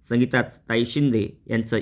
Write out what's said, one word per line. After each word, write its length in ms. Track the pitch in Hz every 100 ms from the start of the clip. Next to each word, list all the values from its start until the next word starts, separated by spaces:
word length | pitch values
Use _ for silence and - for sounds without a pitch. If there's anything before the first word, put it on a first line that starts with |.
संगीताताई 840 | - 120 123 131 117 - - 113 120
शिंदे 420 | 147 143 110 98 - -
यांचं 280 | 113 110 110